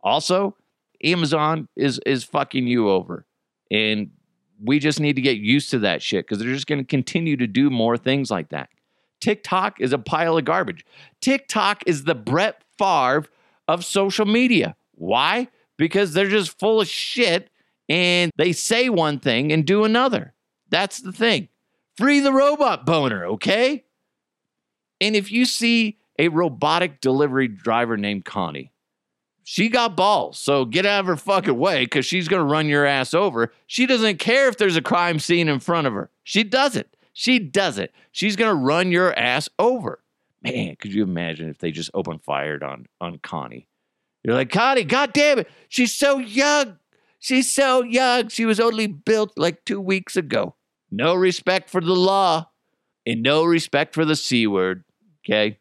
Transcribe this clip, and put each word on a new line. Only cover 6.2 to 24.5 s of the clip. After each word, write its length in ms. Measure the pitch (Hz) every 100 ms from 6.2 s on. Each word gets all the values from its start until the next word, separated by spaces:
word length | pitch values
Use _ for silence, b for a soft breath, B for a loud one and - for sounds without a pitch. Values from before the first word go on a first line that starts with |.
| -
'cause 120 | 104
they're 140 | 113
just 140 | 135 135
gonna 180 | 147
continue 520 | 131 - 127 - 165 143
to 100 | 123
do 240 | 101 143
more 260 | 127 113 117
things 320 | 127 135 131
like 200 | 98 78
that. 180 | 73 62 _ _ _ _ _
TikTok 600 | - 208 - 185 202 -
is 120 | 127
a 60 | 135
pile 400 | 110 160 165 165
of 60 |
garbage. 400 | 139 170 185 175 - b b b
TikTok 600 | - 269 - 226 196 208 -
is 180 | 156
the 100 | 135
Brett 480 | 147 107 147 208 - _ _
Favre 480 | 196 165 127 139 156 _ _ _ -
of 180 | 170
social 420 | 175 196 196 190 202
media. 500 | 226 254 220 - - _
Why? 560 | _ 85 113 147 214 254 _ _ _
Because 360 | 165 190 202
they're 160 | 156 196
just 300 | 208 175 -
full 220 | 202 220
of 60 | 185
shit, 600 | - - - 226 170 - _ _ _ -
and 420 | 165 180 175 175 -
they 160 | 165
say 360 | 160 - 226 254
one 300 | 202 156 143
thing 340 | 143 117 147
and 140 | 160 147
do 180 | 202
another. 500 | 214 226 262 226 - _ _ _ _
That's 300 | 160 196 -
the 120 | 254
thing. 360 | 185 226 175 92 _ _ _ _ -
Free 240 | 254 285
the 120 | 277
robot 540 | 269 277 302 277 165 131
boner, 380 | 160 135 104 87
okay? 580 | 104 - 196 254 294 _ _ _ _ _ _ _